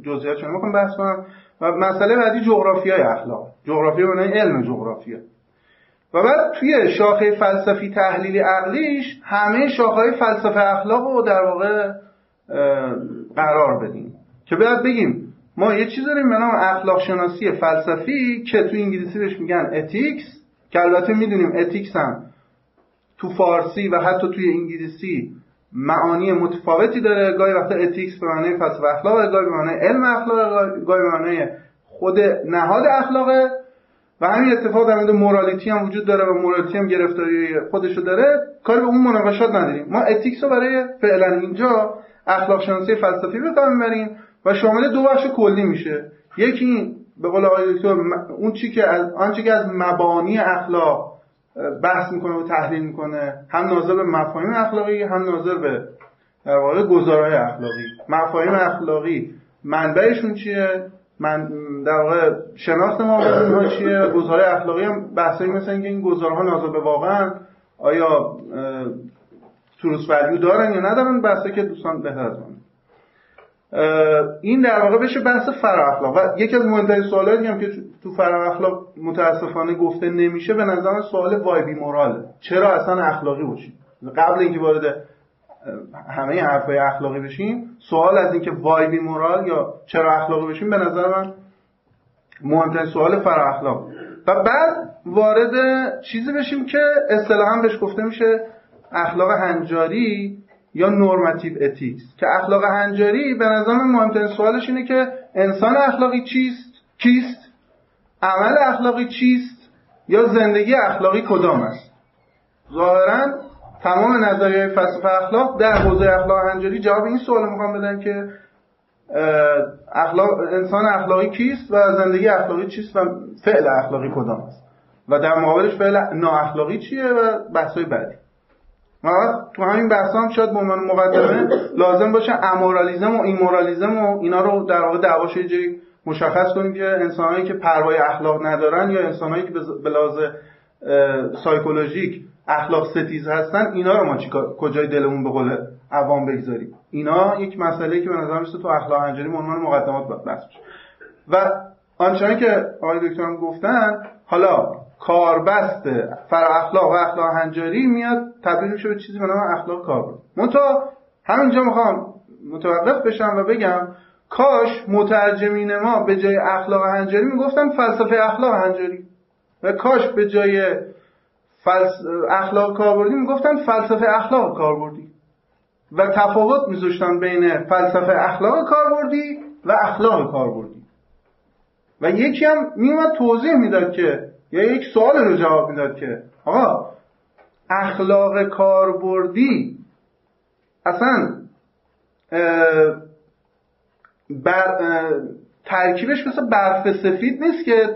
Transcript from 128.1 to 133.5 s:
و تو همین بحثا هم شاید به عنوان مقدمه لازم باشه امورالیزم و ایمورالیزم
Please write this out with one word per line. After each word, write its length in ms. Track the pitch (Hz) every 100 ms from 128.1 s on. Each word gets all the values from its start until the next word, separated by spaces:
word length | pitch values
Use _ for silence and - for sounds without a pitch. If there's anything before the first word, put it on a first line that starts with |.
| - _ _ _ _ _ _ _ _
و 60 | 214 220 233 - -
تو 100 | -
همین 260 | 190 220 226
بحثا 300 | 202 190 220
هم 100 | 226
شاید 240 | 226 220
به 60 | 202
عنوان 200 | 196 190
مقدمه 680 | 185 185 185 185 - - 123 - - 170
لازم 360 | 180 180 220
باشه 200 | 220 226 -
امورالیزم 720 | 190 185 185 180 180 180 214 226
و 60 |
ایمورالیزم 760 | 196 185 180